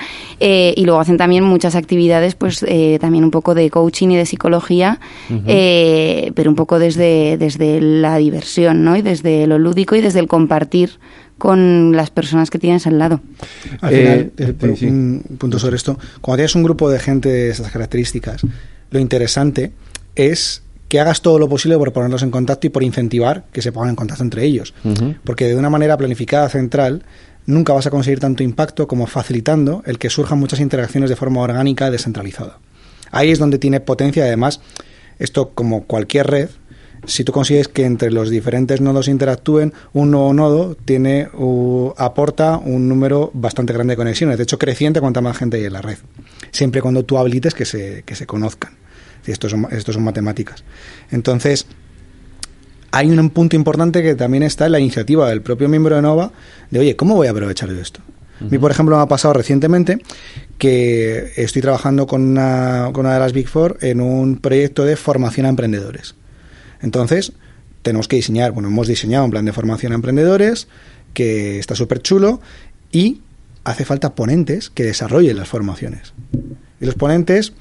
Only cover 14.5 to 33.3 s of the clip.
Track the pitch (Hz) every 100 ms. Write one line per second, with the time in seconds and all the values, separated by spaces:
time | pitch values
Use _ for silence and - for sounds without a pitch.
14.5 | - 120 107 131 135 127 131 - 127 131
15.5 | 107 123 120 - 135 - - - 127 156
16.5 | 175 165 160 147 135 - 135 135 127 120
17.5 | 113 110 117 110 120 120 123 - 110 -
18.5 | - - - - 135 127 127 113 - 147
19.5 | 135 127 - - - - - 139 165 -
20.5 | - - - - 147 156 156 170 156 151
21.5 | 139 160 160 131 123 123 127 131 120 123
22.5 | - 156 135 127 123 120 120 117 175 -
23.5 | - 120 117 120 117 110 - 123 110 139
24.5 | 127 - - 110 104 123 156 - 117 123
25.5 | 120 143 151 151 147 135 117 117 143 143
26.5 | 139 127 135 131 151 - - - - -
27.5 | 151 156 139 139 139 131 135 139 131 127
28.5 | 117 151 - 147 127 117 135 - 123 113
29.5 | 156 139 185 - 120 123 - 139 147 139
30.5 | 139 143 131 120 139 135 123 131 127 123
31.5 | 123 139 127 135 120 120 107 101 - 107
32.5 | - _ _ - - - - 151